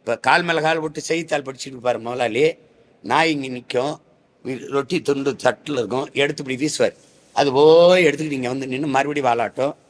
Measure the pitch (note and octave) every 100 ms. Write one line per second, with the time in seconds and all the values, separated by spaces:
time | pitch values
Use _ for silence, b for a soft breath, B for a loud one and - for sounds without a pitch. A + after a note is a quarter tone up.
0 | - A#2 C3 D#3+ F3 D#3+ D#3 D#3+ D#3 D3+
1 | - E3 E3 D3 C3 C3+ - C3 A#2+ A#2
2 | A2+ B2 A#2+ A2 D3+ - _ _ _ _
3 | - C3+ E3 D3 C3 B2+ A#2+ B2 C3+ D3
4 | _ _ _ _ - B2+ - C#3 B2+ A2+
5 | G#2+ C#3 C#3 A#2+ B2+ G#2+ - C#3+ G#2+ B2
6 | C#3 B2+ C#3+ D3+ C3+ B2+ D3 - A2 -
7 | _ _ _ A2+ C#3+ C3 D3+ E3 F3 F#3
8 | E3 C#3+ D#3 C#3 B2 C3 C3+ B2+ D3+ C3
9 | C#3+ D3 C3 A#2 A2 - C3+ -